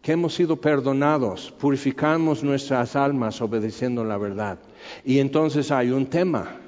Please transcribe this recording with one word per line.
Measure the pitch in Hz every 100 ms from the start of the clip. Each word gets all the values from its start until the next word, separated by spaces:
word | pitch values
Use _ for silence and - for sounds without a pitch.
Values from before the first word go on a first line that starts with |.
Que | -
hemos | 165 170
sido | - 170 160
perdonados, | 151 143 131 135 143 151 117 92 - -
purificamos | 143 135 139 127 151 165 160 139
nuestras | 139 139 139 127 120 143
almas | 139 139 110 -
obedeciendo | 113 113 107 - 127 120
la | 110 101
verdad. | 101 98 104 90 - - - - -
Y | 135
entonces | 139 151 156 147 139
hay | 139 123
un | 131 135
tema | 160 185 131 85 -